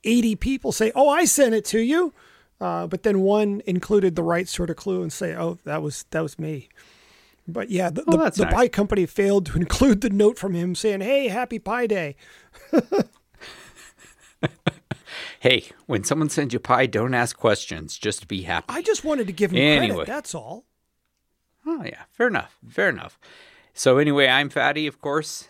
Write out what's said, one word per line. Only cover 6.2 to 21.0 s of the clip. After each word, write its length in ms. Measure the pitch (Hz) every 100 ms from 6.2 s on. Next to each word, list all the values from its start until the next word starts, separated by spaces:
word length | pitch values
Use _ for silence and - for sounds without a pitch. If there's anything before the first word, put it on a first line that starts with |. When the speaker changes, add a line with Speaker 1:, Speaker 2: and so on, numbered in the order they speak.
Speaker 1:
was 160 | 156 -
me." 300 | 160 147 - _ - _ _ _ _ _ -
But 220 | 175 226
yeah, 200 | 185 175
the, 120 | 156 320
Speaker 2:
Oh, 60 |
Speaker 1:
the, 60 | 320
Speaker 2:
that's 180 | 294 202
Speaker 1:
the 60 |
Speaker 2:
nice. 100 | -
Speaker 1:
pie 140 | 214 247
company 380 | - 202 202 175
failed 400 | - 196 202 160
to 100 | 160
include 440 | 175 - 269 202
the 80 | 240
note 260 | 196 208 247
from 140 | 202
him 200 | 170 180
saying, 260 | 175 220 196
"Hey, 280 | 196 277 262
happy 300 | 202 247 226
Pie 280 | - 240 233
Day." 300 | 202 151 139 - - _ - -
<laughs> 140 | - - 392 - _ _ _ - - - - - _ - _ _ _ - - - - - - - - - -
Speaker 2:
Hey, 240 | 131 127 - - -
when 160 | 107
someone 240 | 101 151 151
sends 240 | - 139
you 60 | 117
pie, 280 | - 123 135
don't 280 | 104 123
ask 220 | 123 120 -
questions. 600 | 113 104 - 80 78 -
Just 280 | 107 - 87
be 160 | 98
happy. 240 | 90 85 -
Speaker 1:
I 140 | 294
just 220 | 415 415
wanted 220 | 302 294 202
to 40 |
give 200 | 165 196
him 60 | 170
Speaker 2:
Anyway. 360 | 143 147 113 92
Speaker 1:
credit, 100 | 78
that's 220 | 277 -
all. 300 | 160 113 202 - _ _ _